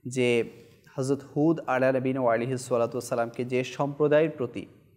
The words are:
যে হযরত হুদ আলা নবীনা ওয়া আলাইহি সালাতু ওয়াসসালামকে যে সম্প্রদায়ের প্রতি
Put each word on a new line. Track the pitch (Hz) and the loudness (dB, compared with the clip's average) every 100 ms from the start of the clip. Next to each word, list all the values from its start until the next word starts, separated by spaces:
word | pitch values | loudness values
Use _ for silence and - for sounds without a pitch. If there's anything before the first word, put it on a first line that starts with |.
| 131 | -6
যে | 127 123 120 110 - - - - - | 0 2 2 0 -8 -20 -20 -14 -6
হযরত | 131 139 | -2 -2
হুদ | - 147 156 165 - | -2 0 2 2 0
আলা | 131 131 | 2 2
নবীনা | 131 131 131 | 2 0 0
ওয়া | 123 | 2
আলাইহি | 113 120 127 | 2 0 -4
সালাতু | - 123 117 123 | -2 0 0 -2
ওয়াসসালামকে | - 120 117 - 120 | -4 -4 -4 -4 -2
যে | 127 | -2
সম্প্রদায়ের | 127 - 143 143 151 147 160 | -4 -4 -4 0 4 4 2
প্রতি | 160 120 101 - - _ | -2 -8 -8 -12 -20 _